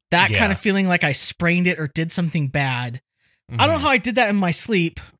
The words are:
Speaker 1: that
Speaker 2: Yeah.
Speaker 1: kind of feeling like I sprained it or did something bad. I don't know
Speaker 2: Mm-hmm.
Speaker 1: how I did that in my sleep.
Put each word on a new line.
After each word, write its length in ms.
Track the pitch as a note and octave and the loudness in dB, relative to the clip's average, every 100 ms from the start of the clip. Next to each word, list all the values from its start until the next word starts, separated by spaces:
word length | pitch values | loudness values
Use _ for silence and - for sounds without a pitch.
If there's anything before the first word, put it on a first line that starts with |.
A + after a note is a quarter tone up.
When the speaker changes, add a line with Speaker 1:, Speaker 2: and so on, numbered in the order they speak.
| - | -2
Speaker 1:
that 200 | F3 G3 | 2 2
Speaker 2:
Yeah. 80 | G3+ | 2
Speaker 1:
kind 120 | G#3 | 2
of 80 | F#3+ | 0
feeling 280 | G#3+ G3 F#3+ | 0 0 2
like 160 | F3 D#3 | 2 0
I 80 | |
sprained 540 | C3+ - - E3+ F3 F3+ | -2 -4 -2 0 2 0
it 120 | E3+ | -2
or 80 | D3 | -4
did 240 | - E3 | -4 -4
something 360 | - E3+ D#3+ C#3+ | -2 -2 -2 -2
bad. 500 | C#3+ C3+ B2 B2 B2 _ _ _ _ - | -2 -2 -4 -6 -10 _ _ _ _ -8
I 40 | A#2 | 0
don't 120 | C#4 | 2
know 40 | D#4+ | 2
Speaker 2:
Mm-hmm. 80 | |
Speaker 1:
how 60 | D4 | 2
I 80 | C4 | 0
did 180 | G#3+ A#3 | 0 0
that 140 | A3 | 2
in 60 | G#3 | 2
my 160 | F#3 | 0
sleep. 480 | D#3 - G#3 E3 - - _ | -2 -2 0 0 -4 -20 _